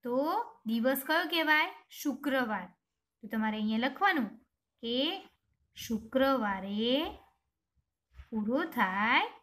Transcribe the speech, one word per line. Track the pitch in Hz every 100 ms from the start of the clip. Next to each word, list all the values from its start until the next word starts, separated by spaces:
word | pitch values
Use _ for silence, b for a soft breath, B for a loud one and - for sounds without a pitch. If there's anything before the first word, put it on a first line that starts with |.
તો | 247 247 302 392 466 - 214
દિવસ | 226 240 269
કયો | - 320 339
કહેવાય? | 330 311 302 339 - _
શુક્રવાર. | - 302 247 294 262 240 208 180 _ _ _ _ _
તો | 214
તમારે | 220 220 214
અહીંયા | 214 220 247
લખવાનું | 254 392 330 214 - _ _ _ _
કે | 233 240 302 381 - _ _ _ _ -
શુક્રવારે | - 220 226 262 269 269 208 196 196 208 226 262 349 403 _ _ _ _ _ _ _ _ _ - -
પૂરો | 220 208 262
થાય | 339 247 190 190 214 277 453 -